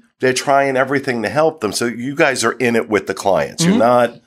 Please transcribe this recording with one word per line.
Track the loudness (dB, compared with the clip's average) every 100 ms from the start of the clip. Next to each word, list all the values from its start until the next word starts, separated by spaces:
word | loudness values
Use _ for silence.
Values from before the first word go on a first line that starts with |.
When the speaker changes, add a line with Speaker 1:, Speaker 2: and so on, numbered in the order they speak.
| _ _
Speaker 1:
they're | -2
trying | 0 2 2 2 0
everything | 0 -2 -2 -4
to | -2
help | 0 0 0
them. | -4
So | -4 -6
you | -6 -6
guys | 0 0 0
are | -2
in | 0 0 0
it | 0
with | 0 -2
the |
clients. | -4 0 0 0 -2
You're | 0
Speaker 2:
Mm-hmm. | 2
Speaker 1:
not, | 4 2 2 -4